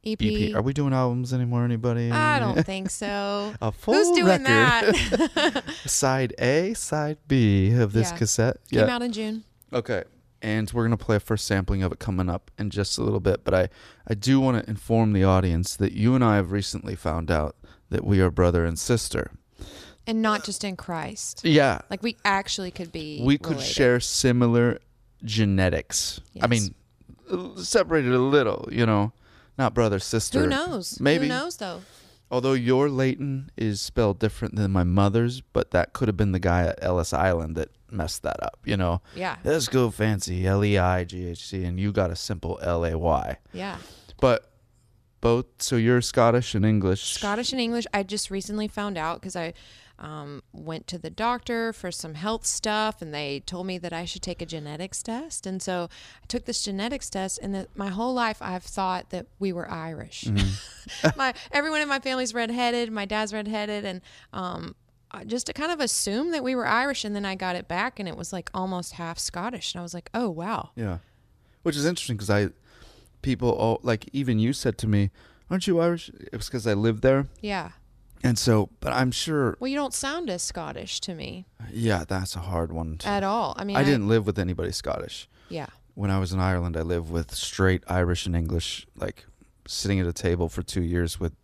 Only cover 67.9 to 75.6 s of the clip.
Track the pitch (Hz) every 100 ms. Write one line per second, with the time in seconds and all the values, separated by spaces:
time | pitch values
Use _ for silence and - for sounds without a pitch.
67.9 | - 190 - 170 185 - 196 185 185 175
68.9 | - 165 170 - 180 208 233 - 180 175
69.9 | 175 - - 240 160 180 214 - - 110
70.9 | 87 _ _ _ _ _ _ 170 147 151
71.9 | 180 - 107 101 101 101 - _ - -
72.9 | - _ _ 135 120 123 117 113 113 123
73.9 | 110 - 135 131 110 110 143 127 - -
74.9 | 104 98 _ - _ _ 180